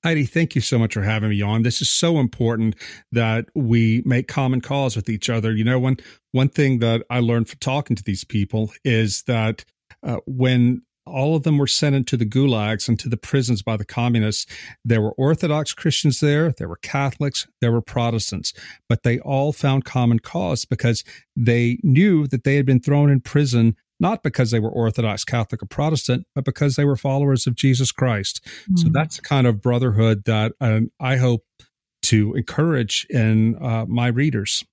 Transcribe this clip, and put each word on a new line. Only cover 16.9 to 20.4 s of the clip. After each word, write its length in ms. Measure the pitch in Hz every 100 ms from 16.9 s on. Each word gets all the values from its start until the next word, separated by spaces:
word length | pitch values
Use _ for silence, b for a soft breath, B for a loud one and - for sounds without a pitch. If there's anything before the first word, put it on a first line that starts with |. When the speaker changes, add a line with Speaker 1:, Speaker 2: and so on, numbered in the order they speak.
| 143 139 - 143 - - _
Speaker 1:
there 120 | 120
were 100 | 117
Protestants, 720 | - - 117 113 - 95 - - B B _
but 140 | 120
they 160 | 127 120
all 340 | - 135 143
found 320 | 147 143 135
common 340 | - 131 120 117
cause 460 | - 170